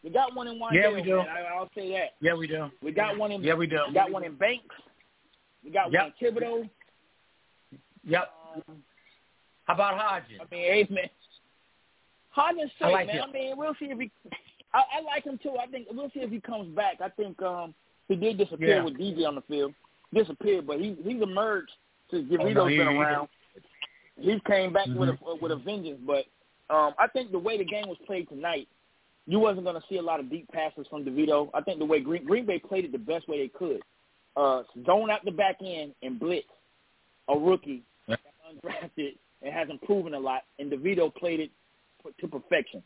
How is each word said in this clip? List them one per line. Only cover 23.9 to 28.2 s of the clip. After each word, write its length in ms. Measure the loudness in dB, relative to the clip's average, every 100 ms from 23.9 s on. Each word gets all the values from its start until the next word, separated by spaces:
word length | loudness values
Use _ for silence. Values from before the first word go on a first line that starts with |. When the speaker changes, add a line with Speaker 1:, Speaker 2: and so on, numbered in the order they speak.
| _ _ -4
Speaker 1:
He 220 | 0 0 2
came 260 | 2 4
back 140 | 2 0
with 200 | 2 2
a, 40 |
Speaker 2:
Mm-hmm. 300 | 2 -4 -6
Speaker 1:
with 100 | -4
a 40 | -4
vengeance. 440 | -4 -6 -6 -8 0
But, 180 | 0 -2 _ _ _ _
um, 200 | 4 4 4
I 80 | 2
think 220 | 2 -2
the 60 | -2
way 200 | -2 -2
the 60 |
game 220 | -2 -4 -6
was 80 | -10 -8
played 220 | -8